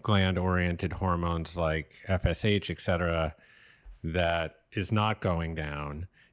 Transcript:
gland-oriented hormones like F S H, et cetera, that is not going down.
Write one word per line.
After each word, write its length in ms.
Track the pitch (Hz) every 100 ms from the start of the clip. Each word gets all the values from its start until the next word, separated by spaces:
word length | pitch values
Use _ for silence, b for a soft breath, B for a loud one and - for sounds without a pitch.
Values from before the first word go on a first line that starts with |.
gland-oriented 920 | - 101 92 90 92 90 87 87 90
hormones 640 | - 95 85 85 85 80 90
like 400 | 80 80 73 - -
F 160 | 95
S 200 | - 85 107
H, 240 | 101 -
et 100 | 85
cetera, 560 | - 87 87 82 80 - b b b b b -
that 540 | 82 85 85 85 78 - _
is 180 | 107 92
not 300 | 107 107 107
going 340 | 95 85 82
down. 520 | 80 76 73 73 76 90 b b